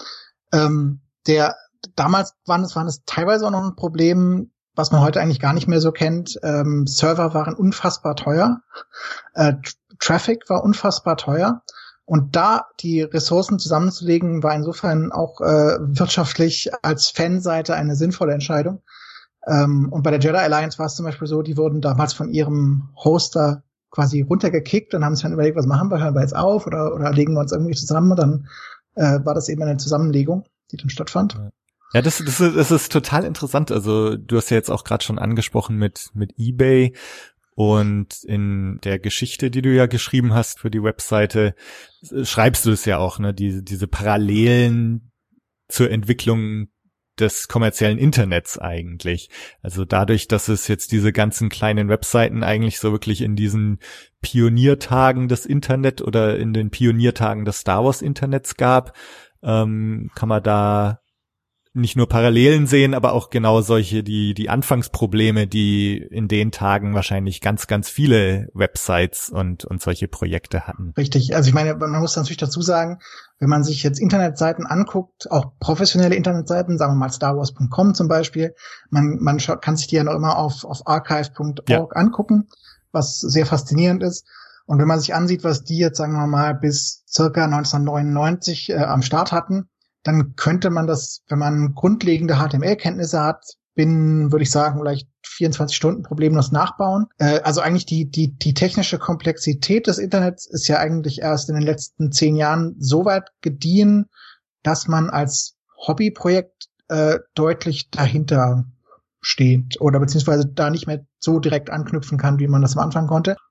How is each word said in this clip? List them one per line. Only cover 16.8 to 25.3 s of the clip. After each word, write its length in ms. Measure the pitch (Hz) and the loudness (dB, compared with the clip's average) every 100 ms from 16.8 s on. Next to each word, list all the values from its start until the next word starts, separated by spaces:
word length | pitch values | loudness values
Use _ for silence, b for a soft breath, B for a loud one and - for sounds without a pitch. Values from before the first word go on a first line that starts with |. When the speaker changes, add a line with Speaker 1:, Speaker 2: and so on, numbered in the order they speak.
Speaker 1:
als 240 | - 151 - | -4 -2 -2
Fanseite 640 | - 170 180 180 160 160 | -2 -2 0 -2 -4 -2
eine 220 | 160 151 143 | -2 -2 0
sinnvolle 380 | 165 180 165 | -2 0 -2
Entscheidung. 500 | 147 143 156 151 190 B B B B B _ - | -2 -2 -2 -2 -6 B B B B B _ -2
Ähm, 440 | 143 143 143 139 | 2 2 2 0
und 120 | 156 | 0
bei 80 | 151 | 0
der 80 | 147 | 2
Jedi 180 | 147 175 | 2 2
Alliance 400 | 185 151 156 - | 2 0 -2 -4
war 80 | 156 | -8
es 100 | - | -6
zum 100 | 165 | -8
Beispiel 220 | 143 156 | -8 -4
so, 140 | 156 | -4
die 160 | 156 151 | -4 -2
wurden 240 | 156 151 | 0 0
damals 320 | 143 131 147 | 0 0 -2
von 160 | - 143 | -2 -4
ihrem 600 | 151 147 147 143 139 - - | -2 0 2 2 0 -2 -2
Hoster 600 | 151 170 - 165 151 147 _ _ _ | 2 2 0 0 0 -2 _ _ _
quasi 320 | - 143 143 | -2 0 2
runtergekickt 720 | 139 185 190 165 147 202 214 | 0 0 0 -2 0 -2 -2
und 100 | 180 | -2
haben 120 | 151 151 | -2 -2
sich 80 | |
dann 100 | 160 | -2